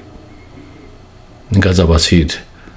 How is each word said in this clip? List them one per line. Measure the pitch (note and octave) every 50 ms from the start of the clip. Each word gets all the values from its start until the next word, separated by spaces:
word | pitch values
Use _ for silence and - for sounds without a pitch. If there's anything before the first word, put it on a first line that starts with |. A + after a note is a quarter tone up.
| - - - - - - - - - - - - - - - - - - - - - - - - - - - - - - G2 G2 F#2
গাজাবাসীর | F#2+ F#2 F2+ F2+ E2 E2 E2 - - F2+ F2 D#2 D2 - - - - - - - - -